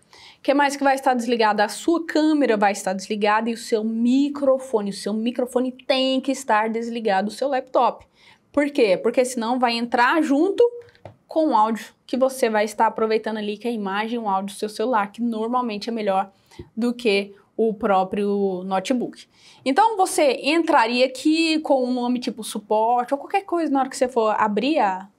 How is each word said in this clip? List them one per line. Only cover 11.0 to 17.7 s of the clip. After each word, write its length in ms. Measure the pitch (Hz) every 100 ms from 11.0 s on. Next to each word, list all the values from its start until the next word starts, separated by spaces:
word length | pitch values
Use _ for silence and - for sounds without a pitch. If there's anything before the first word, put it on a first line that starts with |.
| - - _
com 240 | 320 311
o 60 | 226
áudio 300 | 214 220 - _
que 120 | - 254
você 340 | 262 262 233
vai 140 | 214
estar 220 | 214 - 220
aproveitando 500 | 220 220 220 220 220
ali, 200 | 208 208
que 120 | 233
é 20 |
a 40 |
imagem, 440 | 233 196 196 220 233
o 100 | 220
áudio 240 | 190 196
do 60 | -
seu 100 | 214
celular, 440 | 208 220 226 202
que 100 | 208
normalmente 680 | 240 214 226 254 240 208 208
é 40 |
melhor 400 | 226 208 190 196 _ _ - - -
do 160 | 240
que 400 | 240 240 196 202 - _ -
o 160 | 220